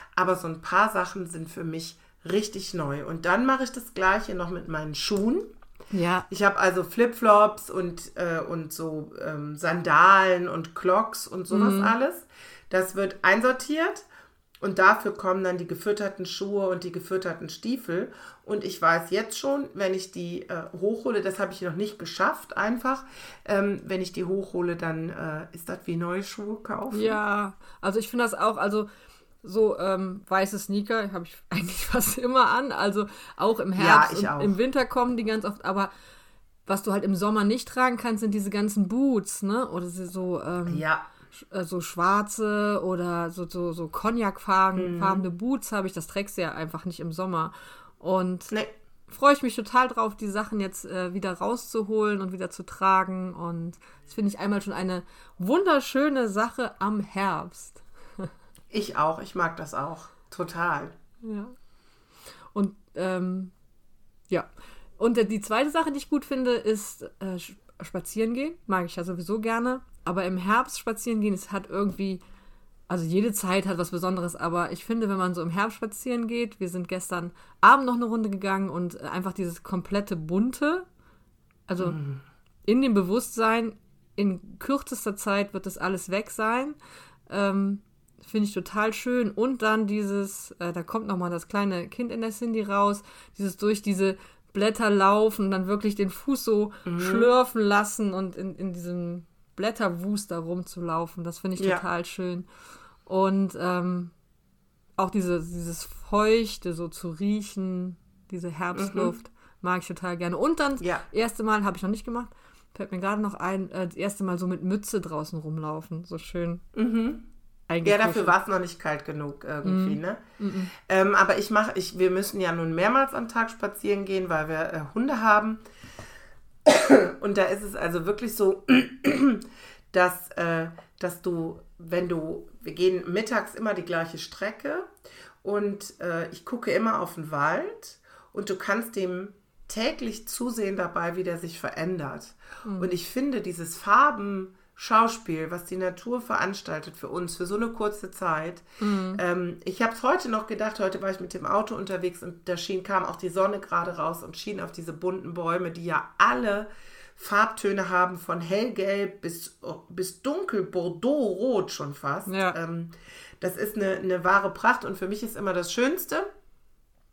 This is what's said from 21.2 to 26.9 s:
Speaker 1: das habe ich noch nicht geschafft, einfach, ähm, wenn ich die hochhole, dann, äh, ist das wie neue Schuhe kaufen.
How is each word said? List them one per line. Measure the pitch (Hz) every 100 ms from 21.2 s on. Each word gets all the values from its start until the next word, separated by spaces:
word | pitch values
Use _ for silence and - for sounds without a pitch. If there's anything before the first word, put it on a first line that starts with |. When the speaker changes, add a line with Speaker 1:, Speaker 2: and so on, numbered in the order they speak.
Speaker 1:
das | 190 190
habe | 190
ich | -
noch | 180 160
nicht | 208 -
geschafft, | 165 - 208 - - -
einfach, | 208 247 254 269 - - - - -
ähm, | 196 202 196 -
wenn | 185
ich | 180
die | - 180
hochhole, | 196 190 180 175 170
dann, | 165 160 165
äh, | - 160 156 165 165
ist | -
das | 180 -
wie | 165
neue | 175 185
Schuhe | 196 - 208 214
kaufen. | - 208 262